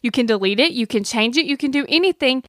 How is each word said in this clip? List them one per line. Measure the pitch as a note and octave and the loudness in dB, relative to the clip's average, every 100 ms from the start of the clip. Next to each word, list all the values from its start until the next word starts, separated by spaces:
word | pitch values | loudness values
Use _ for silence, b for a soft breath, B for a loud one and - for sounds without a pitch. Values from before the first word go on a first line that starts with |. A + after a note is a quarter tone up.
You | A#3+ | -4
can | B3 A#3 | 0 0
delete | G#3 G3 G3+ | 2 2 2
it. | D#4+ | 2
You | A#3+ A3 | 0 -2
can | G#3+ | -2
change | G3+ A#3 A3+ C4+ | -2 -2 0 0
it. | C#4+ | -2
You | C#4 | -2
can | C#4+ | -2
do | C#4+ C4+ | -2 0
anything | D#4+ F#4 F4 C4+ C4 | 0 0 0 0 -2